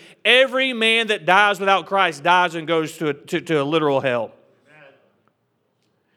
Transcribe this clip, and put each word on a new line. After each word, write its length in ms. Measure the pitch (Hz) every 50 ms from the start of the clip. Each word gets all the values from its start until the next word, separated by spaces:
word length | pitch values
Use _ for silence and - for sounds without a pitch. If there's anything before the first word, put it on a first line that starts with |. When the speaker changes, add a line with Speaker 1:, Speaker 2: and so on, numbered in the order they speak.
| - - - _ -
Speaker 1:
every 480 | 208 240 254 269 254 240 262 262 262
man 340 | 247 220 220 226 226 233 226
that 180 | 208 214 180 156
dies 340 | 165 185 202 208 208 202 175
without 260 | 196 196 196 185 165
Christ 360 | - 190 196 190 170 151 143
dies 320 | 143 170 180 180 180 175 160
and 120 | 170 156
goes 300 | 151 170 160 156 151 - -
to 100 | 170 151
a, 60 | 139
to, 260 | 139 - - 180 160
to 220 | 135 165 160 147
a 20 | 139
literal 360 | 143 160 160 151 143 139 131
hell. 320 | 123 131 123 120 110 104 - _ _ _ _ _ _ _
Speaker 2:
Amen. 240 | 151 156 143 135 _ _ _ _ _ _ _ _ _ _ _ _ _ _ _ _ _ _ _ _ _ _ _ _ _